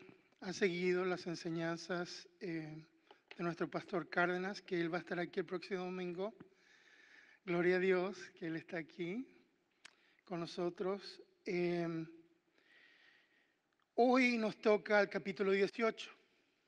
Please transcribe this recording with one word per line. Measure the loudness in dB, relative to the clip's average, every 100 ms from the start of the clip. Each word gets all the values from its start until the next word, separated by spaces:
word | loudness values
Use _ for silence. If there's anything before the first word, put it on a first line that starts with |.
| -20 -20 _ -12
ha | -6
seguido | 0 0 2 2 4 2
las | -2 -4
enseñanzas, | -6 -4 -2 -2 -2 -4 -4 -4 -8 -16 -10
eh, | -6 -6 -6 -12 -16 _ _ -20 -16 -4
de |
nuestro | -2 -2 -4
pastor | -4 -4 -4 -2
Cárdenas, | 2 2 2 -4 -6
que | -4 -2
él | 0
va | -2
a |
estar | -4 -4
aquí | -4 -4
el | -4
próximo | -4 -4 -6 -4
domingo. | -6 -6 -4 -6 -8 -20 _ _ -20 -20 -20 -20 -20 -20 -12 -2
Gloria | 2 4 4
a |
Dios | 4 4 2 -4 -12 -8
que | -6
él | -6
está | -6 -8
aquí | -8 -6 -6 -6 -8 -14 _ _ _ _ -20 _ _ _ -8
con | -6
nosotros. | -6 -4 -4 -2 -2 -4 -6 -18 -20 _ -4
Em, | 0 2 0 0 -4 -6 -12 -20 _ _ _ _ -20 -20 _ -20 _ _ _ _ _ _ _ _ 4
hoy | 6 6 6 4
nos | 0 2
toca | 4 4 4 4
el | 4
capítulo | 0 -4 0 2
dieciocho | 4 2 2 0 0 -8 -16 _ _ _ _